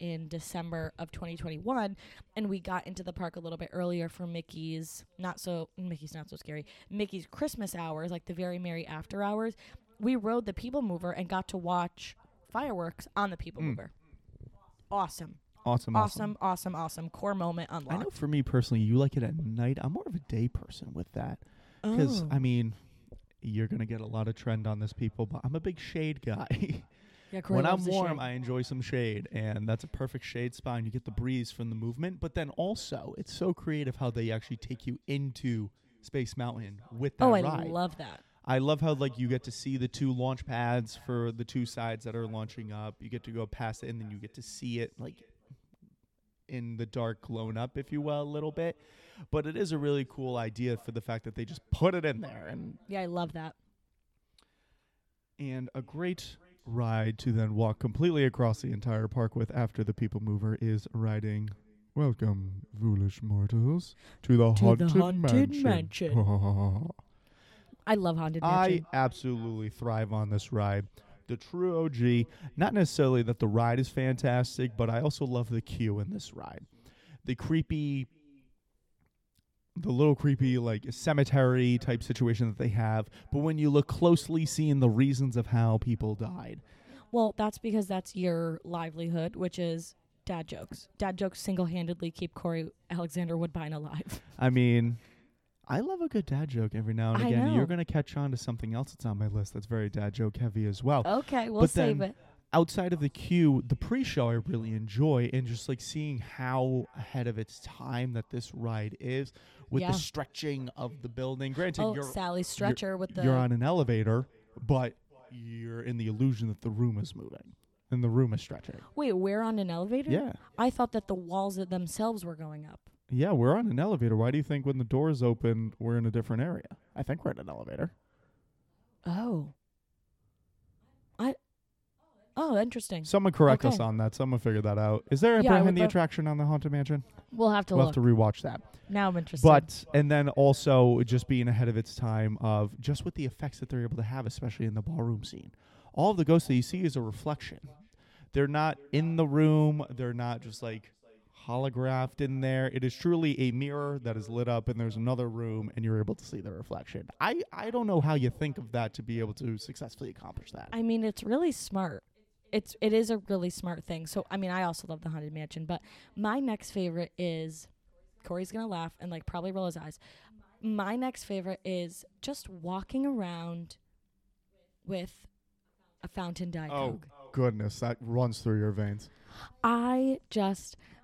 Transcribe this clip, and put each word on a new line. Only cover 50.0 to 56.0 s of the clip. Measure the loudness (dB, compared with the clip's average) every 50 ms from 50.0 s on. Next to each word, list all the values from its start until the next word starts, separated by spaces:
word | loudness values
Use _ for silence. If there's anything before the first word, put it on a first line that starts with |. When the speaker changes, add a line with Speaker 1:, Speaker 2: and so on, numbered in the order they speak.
| 2 -2
Speaker 2:
cool | -4 -6 -4 -2 -2
idea | -2 -2 -4 -2 -2 0 0 0
for | -2 -4 -6 -8
the | -6
fact | -6 -4 -6 -6 -6
that | -8 -8
they | -8 -8
just | -8 -8 -12 -8 -2
put | 0 4 4 4 4
it | 4 0
in | 0 -2 -2
there. | -6 -10 -12 -14 -12 -12
And | -10 -10 -10 -12 -14 -16 _
Speaker 1:
Yeah, | -10 -8 -6
I | -6
love | -4 -4 -4 -4 -4 -6
that. | -8 -10 -12 -14 _ _ _ _ _ _ _ _ _ _ _ _ _ _ _ _ _ _ _ _ _ _ _ _ _ _ _ _ _ _ _ _ _ _ _ _ -12
Speaker 2:
and | -10 -8 -8 -8 -8 -8 -8
a | -10 -10
great | -10 -8 -6